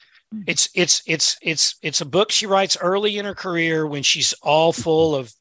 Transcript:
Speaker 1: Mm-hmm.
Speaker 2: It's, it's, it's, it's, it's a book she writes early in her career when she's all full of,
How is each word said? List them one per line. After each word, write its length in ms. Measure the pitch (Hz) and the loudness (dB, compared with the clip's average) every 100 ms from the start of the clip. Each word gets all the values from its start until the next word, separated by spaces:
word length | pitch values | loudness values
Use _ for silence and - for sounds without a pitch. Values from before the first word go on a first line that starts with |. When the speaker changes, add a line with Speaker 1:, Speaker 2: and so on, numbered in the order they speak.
| _ _ _ | _ _ _
Speaker 1:
Mm-hmm. 100 | 214 185 | -10 -4
Speaker 2:
It's, 220 | 160 - | -2 -2
it's, 280 | - 185 - - | 0 0 0 -2
it's, 320 | 160 - - | -2 -2 -2
it's, 340 | - 156 - - | -4 -2 -2 -2
it's 180 | 165 - | -6 -4
a 40 | 147 | -2
book 260 | 160 214 | 0 0
she 140 | - 208 | 0 0
writes 300 | 196 196 - | 2 2 0
early 380 | 175 196 214 208 | 0 0 -2 -4
in 80 | 202 | -6
her 100 | - | -8
career 500 | 190 170 165 160 156 | -4 -2 0 0 -2
when 180 | 143 | -2
she's 280 | 131 156 139 - | -2 0 -2 -2
all 300 | - 156 165 | 2 4 4
full 440 | 160 165 160 165 143 | 2 2 4 4 2
of, 180 | 120 - | -4 -14